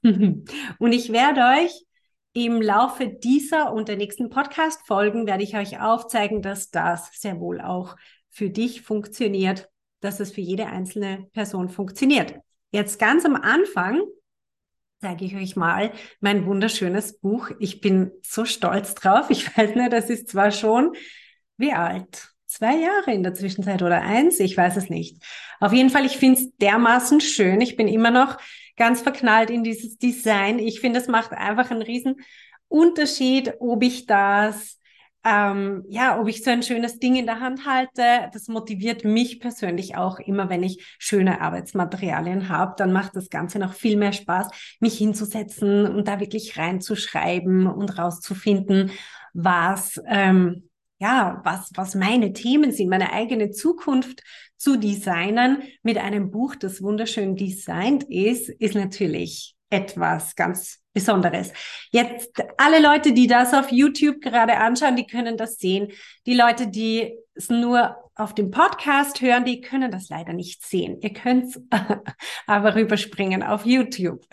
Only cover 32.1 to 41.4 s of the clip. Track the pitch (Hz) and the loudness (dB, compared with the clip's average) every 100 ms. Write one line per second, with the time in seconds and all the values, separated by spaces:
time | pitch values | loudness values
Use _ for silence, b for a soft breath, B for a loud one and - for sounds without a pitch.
32.1 | 269 B B B B _ 302 339 330 294 | -4 B B B B _ 4 4 4 -2
33.1 | - 254 262 254 - 240 233 247 247 - | 0 2 2 0 -4 -4 2 0 0 2
34.1 | 202 196 202 214 208 - - b b b | 2 4 2 2 -4 -14 -20 b b b
35.1 | _ 226 208 202 196 196 190 190 208 262 | _ 2 2 2 0 -4 -6 -8 0 0
36.1 | 202 220 220 262 240 240 233 233 - 247 | 2 -2 -2 0 0 0 -4 -4 -2 2
37.1 | 254 233 226 254 262 277 262 262 - 240 | 2 0 -4 -6 -6 -2 -2 -2 0 2
38.1 | 240 208 214 - 220 220 196 220 233 208 | 2 0 -12 -8 -8 -6 -6 -4 -2 2
39.1 | 226 240 - 240 233 190 175 190 - 185 | 2 0 -4 -10 -6 -4 -4 -6 -4 -4
40.1 | 185 - 196 185 180 185 185 - _ - | -4 -4 -2 -2 -2 -4 -6 -16 _ -2
41.1 | 202 185 - | 2 2 2